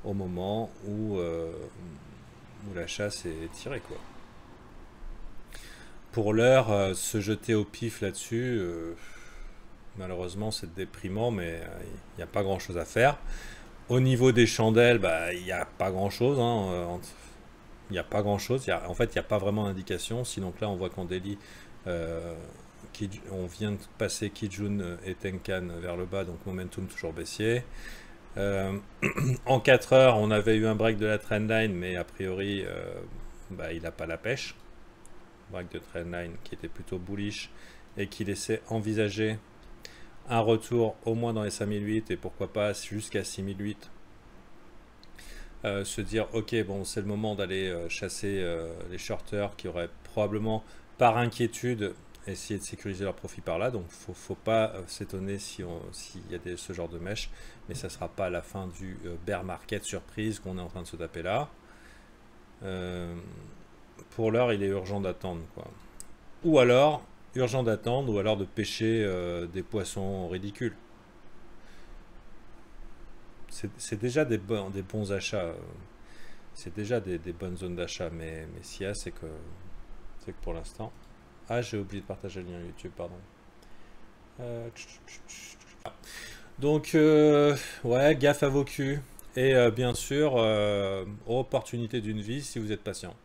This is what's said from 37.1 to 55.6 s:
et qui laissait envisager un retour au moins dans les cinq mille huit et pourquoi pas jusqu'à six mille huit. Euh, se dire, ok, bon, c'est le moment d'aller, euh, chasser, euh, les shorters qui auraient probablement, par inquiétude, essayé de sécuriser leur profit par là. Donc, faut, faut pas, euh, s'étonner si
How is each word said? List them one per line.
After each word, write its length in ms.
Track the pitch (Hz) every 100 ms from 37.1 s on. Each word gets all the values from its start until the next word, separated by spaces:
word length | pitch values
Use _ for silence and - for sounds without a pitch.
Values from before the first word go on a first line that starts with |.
| 101 104 104 - - - - - -
et 120 | 98
qui 180 | - 101
laissait 360 | 95 - 110 -
envisager 720 | 113 107 107 107 101 110 107 - - - - - - - - -
un 120 | 117
retour 560 | 110 113 - 120 113 - -
au 100 | 113
moins 160 | 117
dans 120 | 113
les 60 | 104
cinq 180 | - 104
mille 180 | 104 104
huit 260 | 110 107
et 60 | 92
pourquoi 340 | 92 - 95
pas 220 | 107 104
jusqu'à 500 | 98 - 104 107 104
six 180 | 95 -
mille 200 | 98 98
huit. 280 | 101 104 - - - - - - - - - - - - - - - - - - 107
Euh, 200 | 101 98
se 160 | -
dire, 260 | 98 113 104
ok, 300 | 117 107 117 98
bon, 180 | 98
c'est 160 | 92 -
le 80 | 101
moment 260 | 104 110
d'aller, 360 | 101 95 95 95
euh, 200 | 85 85
chasser, 520 | - 95 - 101 98
euh, 300 | 90 82 82 85 87
les 80 | 90
shorters 560 | - 98 - 104 101 -
qui 120 | 95
auraient 220 | 85 85 -
probablement, 600 | - - 104 104 107 110 - - - -
par 200 | 123 113
inquiétude, 800 | 120 - 117 - 123 120 101 - - - -
essayé 320 | 92 - 101
de 60 | -
sécuriser 400 | - 104 92 98
leur 100 | -
profit 260 | 92 -
par 160 | 90 82
là. 140 | 117
Donc, 140 | 120 85
faut, 260 | - -
faut 220 | 92 - 95
pas, 380 | - 113 110 95
euh, 80 | 87
s'étonner 540 | - 98 95 95 98
si 240 | - -